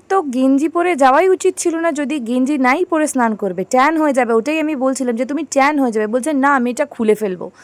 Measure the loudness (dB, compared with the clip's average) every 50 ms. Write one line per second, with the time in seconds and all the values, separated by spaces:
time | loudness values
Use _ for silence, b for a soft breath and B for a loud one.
0 | -4 -2 0 0 0 0 0 0 2 4 4 2 2 0 0 0 0 0 2 4
1 | 4 4 4 4 4 2 2 2 0 -2 -2 -2 -2 -2 -2 -2 -2 -2 -2 -2
2 | -4 -4 -4 -6 -4 -2 -2 0 0 0 0 2 2 2 2 0 0 0 0 0
3 | 0 0 0 0 0 0 -2 -2 -4 -4 -4 -6 -4 0 2 2 2 2 2 2
4 | 0 0 2 0 0 2 0 0 0 0 -2 -2 -2 -2 -2 -2 -2 -2 -2 -2
5 | -2 -2 -2 -2 -4 -4 -4 -6 -6 -2 0 2 2 2 2 0 0 0 0 -2
6 | -2 -2 -2 -2 -2 -2 0 0 2 2 2 2 0 -2 -2 -4 -6 -6 -4 -2
7 | 0 0 0 0 -2 -4 -6 -8 -10 -14 B B